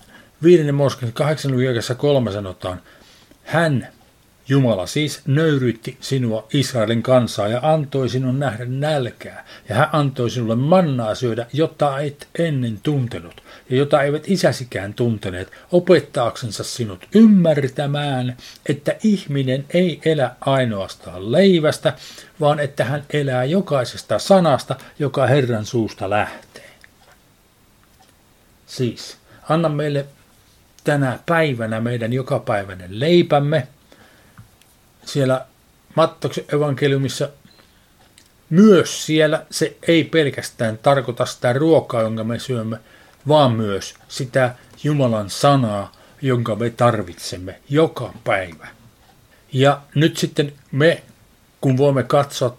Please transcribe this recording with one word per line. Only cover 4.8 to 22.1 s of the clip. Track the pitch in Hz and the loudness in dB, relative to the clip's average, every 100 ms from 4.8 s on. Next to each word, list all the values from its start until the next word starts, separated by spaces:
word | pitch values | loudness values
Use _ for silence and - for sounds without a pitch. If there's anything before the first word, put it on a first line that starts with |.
| 92 | -2
siis, | 147 147 - 143 | -4 -4 -4 -2
nöyryytti | 143 165 139 123 - - - | 2 2 2 0 -2 -8 -12
sinua, | - 135 117 110 - | -4 -2 -2 -4 -2
Israelin | 143 127 120 107 117 | -2 0 0 0 0
kansaa, | 127 127 113 - 104 | 2 2 2 -2 -2
ja | 120 | 0
antoi | 156 160 139 135 123 | 0 0 0 -4 -2
sinun | 131 127 135 | -2 -2 -2
nähdä | 135 110 | -4 -6
nälkää, | 123 135 151 147 117 - 98 - - - - | -6 -4 -2 -2 -4 -8 -18 -18 -20 -16 -4
ja | |
hän | 117 151 | 0 0
antoi | 156 143 131 117 | 0 -2 -2 -4
sinulle | 120 110 | -4 -2
mannaa | 117 143 185 160 127 110 | 0 2 2 2 0 -4
syödä, | 101 123 113 117 | -2 -4 -4 -6
jota | 139 156 - 147 135 | -4 -4 -2 -2 -2
et | 147 143 - - | -6 -10 -10 -6
ennen | 165 135 117 104 | -2 -2 -4 -4
tuntenut, | 156 143 117 92 85 - - - - | -4 -2 -4 -8 -14 -20 -20 -20 -2
ja | 131 | 0
jota | 143 147 | 2 2
eivät | 143 151 - | 2 -2 -2
isäsikään | 180 160 - 123 95 101 | 0 0 0 -6 -8 -6
tunteneet, | 104 120 107 98 90 98 - - | -2 -2 -2 -4 -8 -10 -16 -2
opettaaksensa | 175 180 165 - 139 117 - 117 - | 2 4 4 2 -2 -2 -4 -8 -8
sinut | - - 107 90 - | -8 -8 -8 -10 2
ymmärtämään, | 208 226 190 165 147 131 147 143 147 147 127 123 123 - - - | 6 8 8 4 2 -2 -4 -4 -4 -4 -4 -4 -8 -16 -10 -6
että | - 160 - | -4 -6 -2
ihminen | 220 190 - 139 131 135 139 | 0 0 -2 -2 -2 -2 -2
ei | 175 180 139 | 0 0 0
elä | 160 156 123 - | -2 0 -2 -2
ainoastaan | 139 135 120 101 92 - 90 90 104 | -2 0 0 -4 -8 -12 -16 -10 0
leivästä, | 151 196 175 151 147 151 - - | 4 6 4 2 0 -2 -4 -10